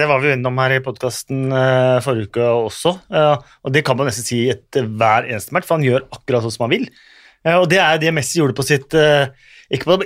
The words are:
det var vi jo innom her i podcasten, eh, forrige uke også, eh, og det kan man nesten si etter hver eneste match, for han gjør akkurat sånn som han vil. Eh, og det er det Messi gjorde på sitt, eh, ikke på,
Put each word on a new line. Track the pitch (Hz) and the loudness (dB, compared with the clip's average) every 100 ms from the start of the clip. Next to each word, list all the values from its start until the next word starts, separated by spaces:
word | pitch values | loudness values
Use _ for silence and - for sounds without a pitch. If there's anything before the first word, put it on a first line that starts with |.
det | 151 | 0
var | 135 | 2
vi | 143 | 0
jo | 131 | 0
innom | 127 127 | -2 0
her | 131 131 | 0 0
i | |
podcasten, | 131 - 127 - - 135 131 | -4 -6 -6 -6 -8 -4 -2
eh, | 131 131 127 127 127 | 0 2 4 2 2
forrige | 135 117 104 | 0 -4 -4
uke | 117 120 | -2 0
også, | 117 110 - 165 185 - | 0 -2 -2 -2 -2 -4
eh, | 160 151 143 - _ | 0 2 0 -4 _
og | - 135 | -2 0
det | 143 | 0
kan | 123 | 0
man | 139 | -2
nesten | 117 110 | -4 -4
si | 120 120 | -2 -2
etter | 113 _ 143 127 | -2 _ -4 -2
hver | 110 113 113 127 | 0 2 2 0
eneste | 110 - | -8 -6
match, | 175 - | -6 -2
for | 165 | 0
han | 135 | 2
gjør | 127 - - | 0 -2 -12
akkurat | - 123 113 | -2 -2 -2
sånn | 110 | -4
som | 120 | -2
han | 208 | -2
vil. | 269 - - - - _ | -4 -12 -20 -20 -20 _
Eh, | 160 175 | 0 2
og | 180 | 4
det | 190 | 4
er | 160 160 | 2 2
det | 160 160 | 0 -2
Messi | 127 165 | -2 0
gjorde | 143 117 | 0 0
på | 131 | 0
sitt, | 143 - 160 | -2 0 2
eh, | 151 147 135 - - - - | 4 4 0 -6 -20 -20 -8
ikke | 131 156 | -4 0
på, | 185 | 0